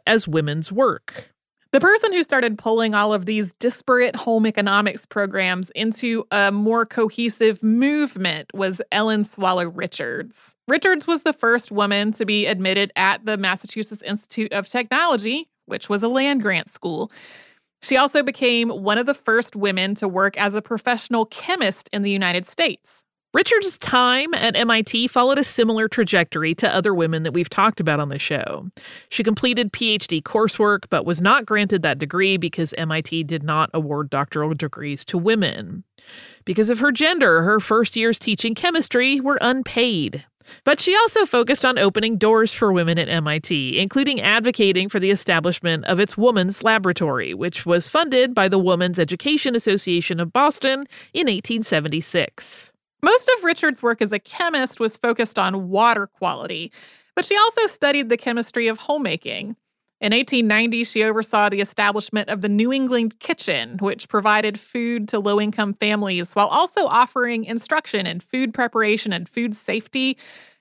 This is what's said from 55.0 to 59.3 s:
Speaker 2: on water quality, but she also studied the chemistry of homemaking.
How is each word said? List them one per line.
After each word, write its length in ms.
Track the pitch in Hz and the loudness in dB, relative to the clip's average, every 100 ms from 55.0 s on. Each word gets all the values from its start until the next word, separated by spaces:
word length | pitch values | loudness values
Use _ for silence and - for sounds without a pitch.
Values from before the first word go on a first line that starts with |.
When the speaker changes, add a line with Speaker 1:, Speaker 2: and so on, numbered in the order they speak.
| 240 233 226 - | -2 0 -2 0
Speaker 2:
on 320 | 185 196 180 | -2 -2 -2
water 360 | 196 233 214 196 | 2 4 2 -4
quality, 640 | - 180 139 175 165 170 - - _ _ | -4 -4 -4 -8 -10 -10 -16 -20 _ _
but 100 | 359 | -6
she 100 | - | 0
also 320 | 403 453 466 427 | 2 4 2 -2
studied 420 | - 285 285 226 | 0 0 0 0
the 100 | 233 | -2
chemistry 480 | 254 233 233 240 226 | -2 -4 -4 -2 -2
of 100 | 220 | -4
homemaking. 800 | - 302 214 160 - | -4 -2 -2 -4 -8